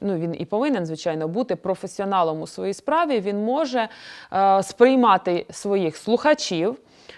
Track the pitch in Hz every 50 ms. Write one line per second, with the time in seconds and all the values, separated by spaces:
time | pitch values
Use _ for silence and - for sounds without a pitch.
0 | - 202 190 165 165 170 165 - 170 - - 214 262 302 269 208 175 160 160 156
1 | - 175 156 156 156 160 170 226 254 254 185 170 - 185 185 - - 180 - -
2 | 202 196 196 185 170 165 156 156 156 165 - - 185 196 196 - - - 294 330
3 | 349 302 277 226 180 202 202 208 208 226 254 294 320 269 247 247 220 - - -
4 | - - - - - - - 190 196 196 190 196 190 - - - 240 262 262 262
5 | 240 226 190 185 - 185 175 170 - - 165 - - 202 202 196 185 160 151 -
6 | - 214 226 240 - 302 302 - - - 185 160 165 208 254 - _ _ _ _
7 | - - -